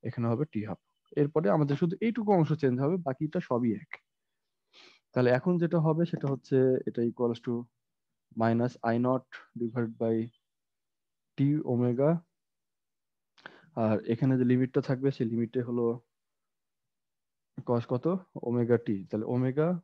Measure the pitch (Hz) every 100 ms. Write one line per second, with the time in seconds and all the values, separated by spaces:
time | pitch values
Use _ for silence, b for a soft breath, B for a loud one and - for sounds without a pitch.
0 | 120 123 117 117 151 107 107 - _ _
1 | _ - 147 156 185 175 143 143 175 175
2 | 220 226 208 196 156 151 135 123 139 185
3 | 170 160 156 180 - 123 120 107 - -
4 | _ _ _ _ _ _ _ B B B
5 | _ - 123 127 180 180 170 170 160 160
6 | 170 - 139 135 - 135 131 127 - 113
7 | 117 117 120 117 - 120 120 _ _ _
8 | _ _ _ - 113 113 120 - 117 117
9 | 123 127 - - - 120 117 120 113 113
10 | 117 113 117 _ _ _ _ _ _ _
11 | _ _ _ - 139 151 - 120 123 120
12 | 143 170 _ _ _ _ _ _ _ _
13 | _ _ _ _ B B B - 110 107
14 | - 117 135 131 123 127 127 147 131 127
15 | 135 135 120 117 113 127 120 120 117 117
16 | _ _ _ _ _ _ _ _ _ _
17 | _ _ _ _ _ - - 120 117 123
18 | 156 190 - - 120 120 117 117 - 98
19 | 92 107 110 123 127 131 160 180